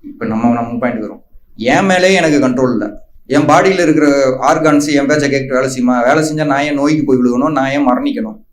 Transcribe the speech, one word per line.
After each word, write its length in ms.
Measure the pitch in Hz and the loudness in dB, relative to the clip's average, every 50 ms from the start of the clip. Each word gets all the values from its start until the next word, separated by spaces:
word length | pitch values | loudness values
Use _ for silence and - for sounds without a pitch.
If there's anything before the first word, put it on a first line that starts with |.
இப்ப 240 | - - - 110 113 | -18 -18 -12 -10 -8
நம்ம, 280 | 107 110 110 120 120 120 | -6 -4 -2 0 0 0
நம்ம 240 | 120 117 117 120 | -2 -4 -6 -6
பாயிண்ட் 240 | 113 123 123 113 110 | -4 -4 -4 -4 -6
வரும். 200 | 107 - - - - _ - - - _ - | -8 -10 -12 -16 -20 _ -20 -20 -20 _ -12
என் 300 | - 107 123 143 170 196 | -6 -2 0 2 2 2
மேலே 280 | 190 185 180 180 185 190 | 2 2 2 2 2 2
எனக்கு 260 | 185 165 156 147 143 | 2 2 2 2 2
கண்ட்ரோல் 320 | 127 127 123 131 131 123 | 2 0 0 0 0 0
இல்ல. 360 | 117 107 104 104 - - - _ - - - | 0 -2 -4 -6 -10 -14 -20 _ -20 -20 -8
என் 160 | - 131 143 | -2 0 0
பாடியில 400 | 147 143 147 175 190 190 190 180 | 2 4 2 4 4 2 2 2
இருக்கிற 480 | 175 156 151 151 147 143 143 139 135 131 127 - | 0 0 2 2 2 2 2 2 2 0 0 0
ஆர்கான்ஸ் 520 | 120 139 160 156 156 156 147 143 143 151 147 | 0 0 0 2 2 2 2 2 0 0 0
என் 140 | 139 139 | 0 0
பேச்சை 220 | 135 151 151 147 139 | 2 0 0 0 0
கேட்டு 240 | 127 139 127 131 131 | -2 -2 -4 -2 -2
வேலை 160 | 127 135 131 | -2 -2 -2
செய்யுமா? 340 | 127 127 123 123 127 123 120 | -2 -2 0 0 0 2 2
வேலை 260 | 127 147 156 156 156 | 2 2 2 0 0
செஞ்சா 160 | 151 156 156 | -2 -2 -2
நான் 180 | 147 135 139 147 | 0 0 -2 -2
ஏன் 100 | 151 147 | -2 -2
நோய்க்கு 300 | 139 139 147 156 156 143 | 0 0 0 0 0 0
போய் 120 | 139 131 | 0 0
விழுகணும்? 340 | 123 123 123 120 120 139 156 | 2 2 2 0 0 0 0
நான் 200 | 151 135 135 135 | 0 0 -2 0
ஏன் 160 | 139 147 143 | 0 0 0
மரணிக்கணும்? 560 | 127 123 - 135 143 123 117 110 107 107 - - _ | 0 0 0 -2 -4 -4 -4 -8 -10 -12 -16 -20 _